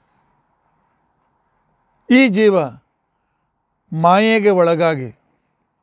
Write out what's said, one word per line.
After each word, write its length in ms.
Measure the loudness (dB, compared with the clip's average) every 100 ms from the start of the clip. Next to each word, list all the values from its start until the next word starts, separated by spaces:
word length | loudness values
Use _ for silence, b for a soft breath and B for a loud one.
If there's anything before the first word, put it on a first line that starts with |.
| _ _ _ _ _ _ _ _ _ _ _ _ _ _ _ _ _ _ _ _ _
ಈ 180 | 2 2
ಜೀವ 300 | 2 0 0 -4 -12 _ _ _ _ _ _ _ _ _ _ _
ಮಾಯೆಗೆ 580 | -4 0 2 2 0 0
ಒಳಗಾಗಿ 680 | 0 0 0 -2 -4 -10 -16 _ _ _ _ _ _